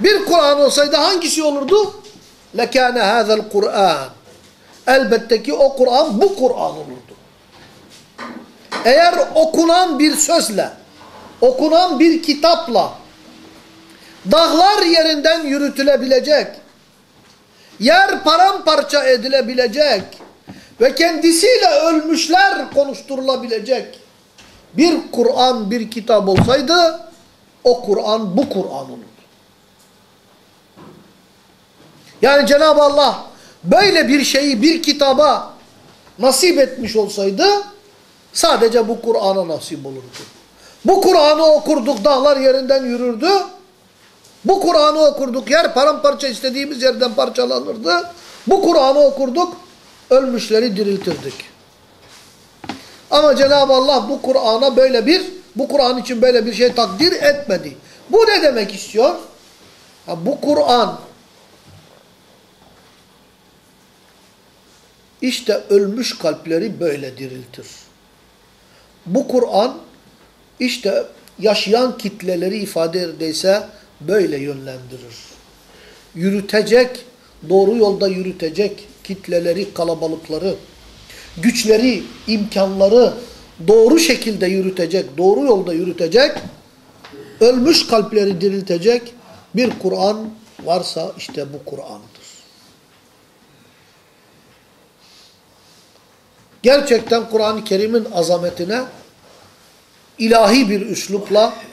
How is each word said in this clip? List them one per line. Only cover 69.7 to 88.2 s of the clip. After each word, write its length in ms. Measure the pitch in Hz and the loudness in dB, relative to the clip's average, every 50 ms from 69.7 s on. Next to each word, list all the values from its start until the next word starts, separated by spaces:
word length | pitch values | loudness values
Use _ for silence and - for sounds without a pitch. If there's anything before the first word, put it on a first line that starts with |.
| - - - - _ _ _ _ _ _ _ _ _ _ _ _ _ - | -4 -10 -18 -20 _ _ _ _ _ _ _ _ _ _ _ _ _ -6
işte 460 | 254 247 - - - 196 - 113 - - - - - - _ - | -6 -6 -6 -4 -4 -2 -2 -2 -4 -6 -12 -20 -20 -20 _ -4
yaşayan 600 | 170 214 202 180 - 190 214 240 254 254 - - | -2 0 0 0 -2 0 0 0 0 0 -4 -6
kitleleri 600 | - 196 185 - 180 180 185 175 180 190 208 214 | -10 -10 -10 -8 -6 -6 -4 -4 -4 -4 -6 -6
ifade 420 | 202 - - 165 165 165 165 185 | -8 -6 -4 -4 -4 -4 -4 -6
edildiyse 680 | 180 165 156 151 160 160 151 - - 190 196 214 220 - - - _ _ _ - | -6 -8 -8 -8 -8 -8 -6 -4 0 0 0 0 -2 -8 -18 -20 _ _ _ -12
böyle 380 | 147 156 196 214 180 156 151 139 | -6 -2 -2 0 0 -2 -4 -6
yönlendirir. 800 | 139 143 139 135 135 135 131 127 127 123 131 123 120 120 113 - - - - - _ _ _ _ _ _ - - - - - - _ _ - | -8 -8 -10 -12 -14 -16 -16 -18 -18 -20 -20 -20 -20 -20 -20 -20 -20 -20 -20 -20 _ _ _ _ _ _ -20 -20 -20 -20 -20 -20 _ _ -8
Yürütecek, 920 | 170 170 196 196 208 196 - - 214 208 - 220 247 247 247 - - - - _ _ _ _ _ - - 156 | -4 -2 -2 -2 -2 -4 -2 -2 -2 2 4 4 4 4 2 -4 -14 -18 -20 _ _ _ _ _ -14 -4 0
doğru 280 | 185 190 196 196 233 | 2 2 4 2 2
yolda 320 | 240 208 202 196 170 196 190 | 2 2 2 0 0 -2 -2
yürütecek 800 | 185 185 185 185 180 - 170 160 160 175 208 196 202 - - - - _ - | -4 -4 -6 -8 -8 -8 -8 -6 -4 -2 -4 -4 -4 -10 -20 -20 -20 _ -14
kitleleri, 720 | - 196 - - - 175 170 170 170 165 190 196 - - | -14 -14 -12 -8 -4 -4 -2 -2 -2 -2 -4 -4 -8 -6
kalabalıkları, 800 | - 165 170 165 160 165 160 160 160 - - 156 156 175 196 170 - - - - - - - - - - - - - - - - | -6 -4 -4 -4 -4 -6 -6 -8 -8 -10 -10 -8 -6 -6 -6 -6 -8 -12 -20 -20 -20 -20 -20 -20 -20 -20 -20 -20 -20 -20 -20 -8
güçleri, 640 | 175 165 240 - - - 214 214 214 240 262 226 180 - - - - - | -4 -2 -2 -2 0 2 2 2 2 2 0 0 -2 -6 -12 -18 -12 -6
imkanları 880 | - 220 214 202 - - 196 196 190 196 190 196 202 220 247 247 196 - - - - - - - - - - 165 170 | -4 -4 -4 -4 -4 -2 -2 -2 0 0 2 2 4 6 6 4 4 0 -4 -14 -20 -20 -20 -20 -20 -20 -4 0 4
doğru 300 | 214 226 220 247 311 330 | 6 6 6 6 4 4
şekilde 480 | 330 - 247 - - 226 208 175 185 | 2 2 0 -2 -4 -6 -4 -4 -2
yürütecek, 720 | 180 190 190 185 185 185 185 170 160 175 185 185 180 139 156 | -2 -2 -2 -2 -4 -4 -4 -4 -2 -2 -4 -4 -4 -4 0
doğru 260 | 180 190 208 254 285 | 2 2 2 2 2
yolda 280 | 277 220 190 185 139 | 0 0 0 -2 -4
yürütecek, 640 | 151 165 180 180 165 - 175 160 170 233 285 311 - - - - - - _ _ _ _ _ _ _ _ - - - - - - - - | -6 -6 -6 -6 -6 -4 -2 0 2 2 2 2 -2 -6 -14 -16 -20 -20 _ _ _ _ _ _ _ _ -20 -20 -20 -20 -20 -10 -2 0
ölmüş 460 | 220 240 254 247 240 320 320 - - | 2 2 2 2 2 2 2 0 0
kalpleri 540 | - 233 220 190 214 220 208 | 0 0 -2 0 0 -2 -2